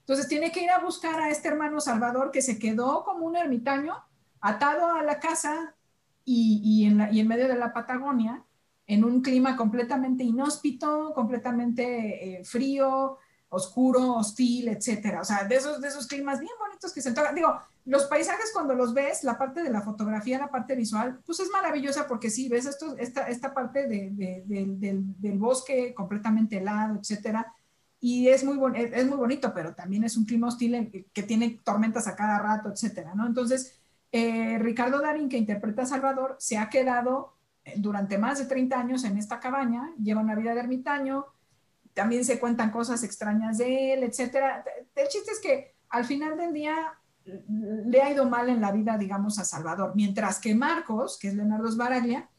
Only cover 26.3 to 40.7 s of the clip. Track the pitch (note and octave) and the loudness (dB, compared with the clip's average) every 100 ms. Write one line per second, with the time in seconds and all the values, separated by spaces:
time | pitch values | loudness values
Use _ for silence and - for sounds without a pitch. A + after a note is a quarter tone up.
26.3 | A3 A3 G3 F#3+ G#3 G#3+ G3+ - G3+ A3+ | 2 2 0 -2 -2 -2 -2 -4 -6 -2
27.3 | A3 A#3+ - _ _ _ _ A#3+ B3 B3+ | -4 -4 -12 _ _ _ _ -2 4 6
28.3 | C4 C4+ C#4 C4 A3+ A#3 A#3 C4 C#4 A#3+ | 6 6 2 2 2 -2 2 2 2 0
29.3 | C#4+ A#3 F3+ E3 - F3 G3+ A3+ A3+ G#3+ | 0 -2 -2 -8 -8 -4 0 0 2 2
30.3 | A#3 A#3+ A#3 A#3 A#3+ G#3+ F#3+ - - G3+ | 2 0 0 0 0 -2 -8 -12 -10 0
31.3 | A3 A#3 - - G#3 A3 A3 G#3+ F#3 G#3+ | 2 2 0 -2 2 2 0 -4 -2 0
32.3 | G#3 G#3 G#3+ G#3+ - A3+ - D#3+ F#3+ A#3 | 2 2 0 -2 -4 -6 -6 -8 -4 -2
33.3 | A#3 A#3+ C4 - _ _ _ _ A#3 A#3 | 0 0 0 -2 _ _ _ _ 0 0
34.3 | A3+ A3+ A3+ A3 A#3 B3 C#4 D4+ D4+ C#4+ | 0 0 0 0 0 0 2 0 0 0
35.3 | B3+ G#3+ G3+ A3 G#3 B3+ C#4 C4+ C4 C4 | 0 0 -2 -2 -2 -2 0 0 0 -4
36.3 | C4 - G#3+ G#3+ C4+ B3+ A#3+ A#3+ C4 C#4 | -4 -4 -2 0 2 2 2 0 -2 -4
37.3 | _ _ _ - G3 G#3 G3+ G3 G3 A3+ | _ _ _ -10 -4 -2 0 0 0 0
38.3 | C#4 B3+ C4 B3+ B3+ A#3+ B3+ A#3 G3+ G#3+ | 0 -2 0 0 0 0 -2 0 -2 -2
39.3 | A#3 B3+ C4+ B3+ A#3 D4 D#4+ G#3 G#3+ A3 | -6 -2 0 0 -2 -4 -4 0 2 2
40.3 | G#3+ A3+ A#3 A#3+ | 0 0 -2 -2